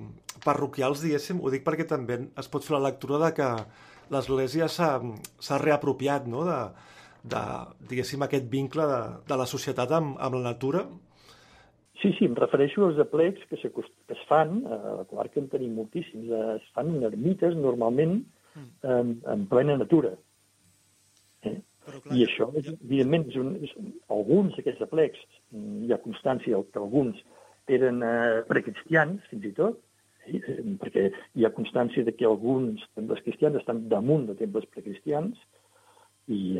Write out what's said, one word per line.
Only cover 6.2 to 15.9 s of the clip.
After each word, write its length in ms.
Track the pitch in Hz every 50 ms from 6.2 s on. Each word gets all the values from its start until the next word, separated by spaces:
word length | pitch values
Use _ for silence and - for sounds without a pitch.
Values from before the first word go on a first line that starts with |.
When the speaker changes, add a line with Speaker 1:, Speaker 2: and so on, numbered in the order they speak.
| 123 120
Speaker 1:
no?, 160 | 117 131 165 180
de, 100 | 165 135 113 95 - - - - - - - - - - -
de, 160 | 120 113 113 107 107 - 123 120 - - - - 113
diguéssim, 360 | 127 127 123 - - 139 139
aquest 260 | 135 - 139 127 117 117
vincle 320 | 135 139 127 139 156 160 147
de, 100 | 139 120 110 113 117 - - -
de 100 | 143 131
la 80 | 127 -
societat 460 | - 131 - 147 127 - 123 120 156
amb, 220 | 165 160 143 135 -
amb 160 | 135 135 127 127
la 40 | 123 120
natura? 340 | 120 123 135 135 151 185 226 285 170 - - _ _ _ - - - - - - - - - _ _ _ _ _ _ - -
Speaker 2:
Sí, 80 | 196 - -
sí, 80 | 214
em 80 | 143 120
refereixo 480 | - 135 - - 135 143 147 - 208 202
als 140 | 180 151 147
aplecs 460 | 143 147 - 151 165 185 196 - - -
que 80 | 160
se 140 | - - 120 -
cost-, 220 | 123 110 - _ _ _ -
que 80 | 117 -
es 60 | - -
fan, 300 | 147 156 156 156 180 226 269 -
a 300 | 117 104 104 107 107 98
la 80 | 98 -
comarca 320 | 104 104 110 - - 147
en 80 | 139 135 -
tenim 200 | 135 127 120 113 110
moltíssims, 500 | 110 107